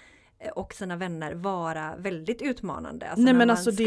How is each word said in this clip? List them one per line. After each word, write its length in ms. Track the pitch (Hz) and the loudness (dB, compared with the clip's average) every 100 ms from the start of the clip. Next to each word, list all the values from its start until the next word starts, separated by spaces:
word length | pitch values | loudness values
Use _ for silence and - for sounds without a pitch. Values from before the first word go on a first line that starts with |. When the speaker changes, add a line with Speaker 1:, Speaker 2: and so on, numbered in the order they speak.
| - _ _ _ | -18 _ _ _
Speaker 1:
eh, 120 | - | -10
och 220 | - - | -10 -10
sina 220 | - 185 175 | -10 -8 -6
vänner 380 | 185 165 156 | -6 -6 -8
vara 640 | 170 196 185 165 156 156 160 | -6 -4 -4 -4 -4 -8 -8
väldigt 460 | 190 165 165 233 | -6 -6 -6 -4
utmanande. 640 | 269 247 185 139 - - - | -4 -4 -6 -8 -10 -10 -4
Alltså, 140 | 185 | 4
Speaker 2:
Nej, 100 | 254 | 6
Speaker 1:
när 60 | 247 | 8
Speaker 2:
men 100 | 233 | 6
Speaker 1:
man 80 | 226 | 6
Speaker 2:
alltså, 140 | 185 | 2
det, 140 | 202 | 2